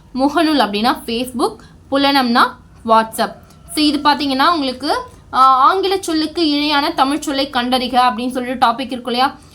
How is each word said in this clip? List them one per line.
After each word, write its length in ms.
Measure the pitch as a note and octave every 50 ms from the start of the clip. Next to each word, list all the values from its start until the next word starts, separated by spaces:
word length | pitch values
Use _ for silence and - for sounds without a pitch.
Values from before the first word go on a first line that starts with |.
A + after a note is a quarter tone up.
| - - -
முகநூல் 460 | B3 C4+ C#4+ C#4+ F4 E4 D#4 D#4 C#4
அப்படின்னா 380 | A3+ G#3 G3+ G#3 G#3+ B3 D#4+ - -
Facebook, 500 | - A#3 A3+ B3+ B3 - A#3 D#4 A4 G#4+ - - - - - - -
புலனம்னா 600 | C4+ C#4 C#4 C#4 C#4 C#4 B3+ A#3+ A#3 B3+ F4+ B4 - - - - - - -
WhatsApp. 460 | A3+ A3+ A3 A3 A3+ - - A3 F#3+ - - - - - - - - -
So, 100 | D#4 D4+
இது 140 | D4 D4 C#4+
பாத்தீங்கன்னா 500 | D4 D4 C#4+ B3 D4 C#4 C4 C4 C#4 E4
உங்களுக்கு, 500 | F4 D#4+ C#4 C4 B3 B3+ C4+ D4+ G4 B4+ B4+ B4 - - - - -
ஆ, 120 | B3 C4 C4 C4
ஆங்கில 420 | B3+ C4+ D4+ F4+ F#4+ F#4 F#4+ F#4+ F#4+
சொல்லுக்கு 520 | - - D#4+ D#4 D#4 D#4 - F4 E4+ D4+
இணையான 400 | D4 C#4+ D4 D4+ D4+ C#4+ C#4 E4
தமிழ் 300 | - - C4+ C4+ C#4+ D4+
சொல்லை 300 | D4+ D#4 D4+ C4+ C#4+ C#4
கண்டறிக 520 | - B3 A#3+ B3+ B3+ B3+ B3+ A#3+ B3+ A#3+
அப்படின்னு 300 | B3+ B3 A#3 G#3+ B3 B3+
சொல்லிட்டு 360 | B3 C4+ B3 B3 C4 B3+ B3+ A#3
டாபிக் 240 | A#3 A3+ C4+ A3
இருக்கும் 220 | C4 B3 B3 B3 A#3
இல்லையா? 240 | A#3+ A#3+ - - - - - -